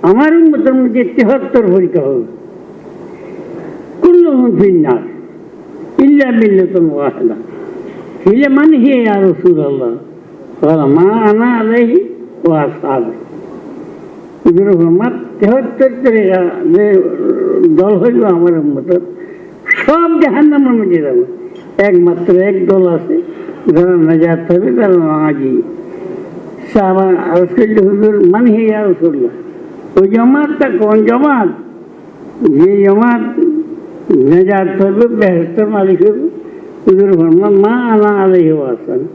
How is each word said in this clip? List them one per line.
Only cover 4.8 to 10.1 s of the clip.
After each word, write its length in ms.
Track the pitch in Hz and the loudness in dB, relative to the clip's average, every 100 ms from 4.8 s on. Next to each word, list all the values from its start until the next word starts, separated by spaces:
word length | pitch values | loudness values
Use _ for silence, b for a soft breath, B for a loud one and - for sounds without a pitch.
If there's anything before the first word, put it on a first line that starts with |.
| 135 120 - - - - - - - - - - | 2 -2 -4 -16 -18 -20 -20 -20 -20 -18 -6 2
ইল্লা 260 | 277 285 262 | 4 4 2
মিল্লাতুন 600 | 226 214 190 180 185 165 | 2 2 2 2 0 0
ওয়াহিদা। 440 | 143 139 - 120 107 - - - - - - - - 185 | 0 -4 -2 -4 -4 -12 -16 -16 -14 -16 -16 -18 -2 2
হিয়া 180 | 226 285 | 2 2
মান 260 | 269 311 | 4 4
হিয়া 220 | 294 254 262 | 4 4 2
ইয়া 240 | 220 202 | 2 2
রাসূলুল্লাহ? 680 | 190 156 180 160 143 135 120 117 - | 2 0 0 0 -2 -4 -6 -8 -14